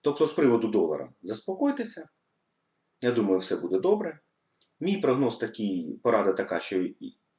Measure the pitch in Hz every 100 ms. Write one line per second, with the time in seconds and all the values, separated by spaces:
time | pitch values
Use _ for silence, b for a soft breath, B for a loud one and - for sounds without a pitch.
0 | 147 139 151 - 139 113 110 104 82 73
1 | 67 _ 90 110 - 190 285 277 220 -
2 | 156 _ _ _ _ _ _ _ _ _
3 | 123 117 101 92 - 90 87 95 180 208
4 | 175 - _ _ _ _ - _ 170 196
5 | 135 131 131 - 107 - 101 90 80 -
6 | 117 110 98 95 98 85 - 95 90 -
7 | 135 _ _